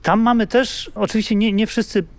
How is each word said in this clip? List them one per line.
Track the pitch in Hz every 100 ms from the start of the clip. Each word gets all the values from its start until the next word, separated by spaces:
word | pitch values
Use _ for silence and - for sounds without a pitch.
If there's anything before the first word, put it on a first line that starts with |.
Tam | - 202
mamy | 226 240 214
też, | 240 240 - -
oczywiście | - 202 220 -
nie, | 202 220
nie | 202 220
wszyscy | - - 208 165